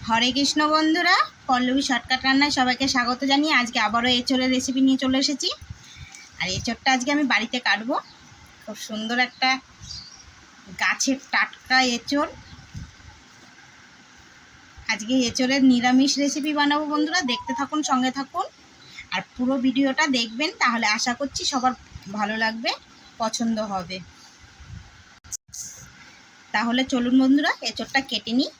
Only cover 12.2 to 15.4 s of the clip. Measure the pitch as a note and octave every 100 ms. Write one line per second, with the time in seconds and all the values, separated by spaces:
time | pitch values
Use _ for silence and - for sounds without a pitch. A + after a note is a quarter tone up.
12.2 | D#4+ - - - - - - - - -
13.2 | - - - - - - - - - -
14.2 | - - - - - - - G#3+ G#3+ C4
15.2 | A#3 A3+